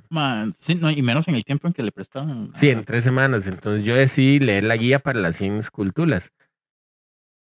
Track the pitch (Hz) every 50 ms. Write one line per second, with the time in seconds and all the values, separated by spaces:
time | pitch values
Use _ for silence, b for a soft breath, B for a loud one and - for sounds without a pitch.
0 | - _ 165 160 147 135 123 107 107 110 - - - - 175 175 165 156 151 143
1 | 131 120 117 151 165 - 143 117 - - 139 147 - 175 175 - 117 101 - -
2 | 95 - _ 135 143 160 135 117 104 - - - 147 143 123 113 98 - 110 120
3 | 117 127 127 131 135 135 127 104 95 95 92 85 - 107 104 107 101 110 120 131
4 | 135 131 - 139 131 135 139 143 139 113 98 101 101 110 117 113 113 123 135 139
5 | - 143 127 110 92 82 80 - 101 98 104 107 113 - - - 101 98 - 151
6 | 170 160 117 87 - - _ _ _ _ _ _ _ _ _ _ _ _ _ _
7 | _ _ _ _ _ _ _ _